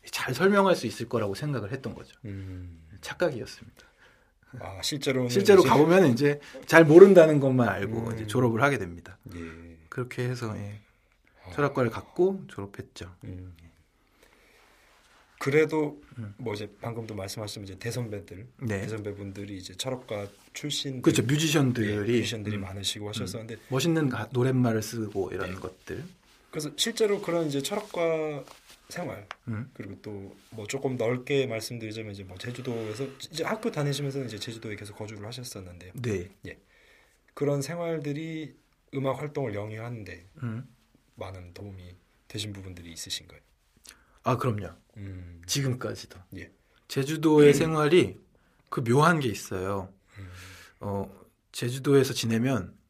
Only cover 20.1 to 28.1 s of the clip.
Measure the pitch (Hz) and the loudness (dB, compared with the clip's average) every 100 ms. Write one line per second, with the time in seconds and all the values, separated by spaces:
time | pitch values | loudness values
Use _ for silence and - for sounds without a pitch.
20.1 | 104 101 - - - 151 - 143 131 160 | -10 -10 -16 -18 -12 -8 -6 -6 2 4
21.1 | 139 113 151 156 151 135 117 104 104 104 | 4 2 2 2 4 2 2 0 0 2
22.1 | 117 104 110 104 104 95 98 98 107 104 | 0 0 -6 -6 -6 -8 -6 -6 -6 -8
23.1 | 104 90 110 113 110 - 131 165 160 143 | -6 -8 -8 -12 -16 -4 -2 2 2 0
24.1 | 104 110 123 131 131 123 110 107 117 104 | -2 -4 0 2 4 2 2 -2 -6 -6
25.1 | 98 92 95 90 92 90 - - 92 175 | -4 -4 -4 -6 -8 -12 -14 -12 -12 -12
26.1 | - _ _ _ 160 147 - 233 226 214 | -18 _ _ _ -10 -10 -4 -4 0 0
27.1 | 202 - 170 156 139 139 208 - 175 165 | 0 -2 -2 -2 -2 -4 -6 -6 -4 -2